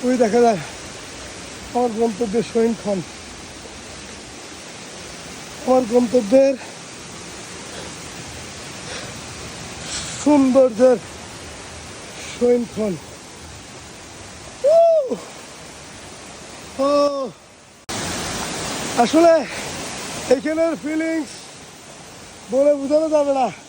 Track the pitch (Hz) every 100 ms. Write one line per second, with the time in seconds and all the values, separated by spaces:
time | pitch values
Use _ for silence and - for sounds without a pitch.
0 | 247 254 233 226 240 202 147 - - -
1 | - - - - - - - 240 247 214
2 | 233 190 240 220 202 233 226 226 202 196
3 | 160 - - - - - - - - -
4 | - - - - - - - - - -
5 | - - - - - - - 254 247 240
6 | 247 247 202 262 269 262 - - - -
7 | - - - - - - - - - -
8 | - - - - - - - - - -
9 | - - - - - - - - - -
10 | - - - 294 269 254 262 208 254 233
11 | - - - - - - - - - -
12 | - - - - 240 247 233 - 214 165
13 | - - - - - - - - - -
14 | - - - - - - 539 659 679 640
15 | 523 202 - - - - - - - -
16 | - - - - - - - - 277 285
17 | 285 277 262 160 - - - - - -
18 | - - - - - - - - - -
19 | 240 311 339 330 226 - - - - -
20 | - - - 262 285 320 330 311 294 311
21 | 320 330 285 - - - - - - -
22 | - - - - - 247 285 294 277 302
23 | 320 302 285 269 240 165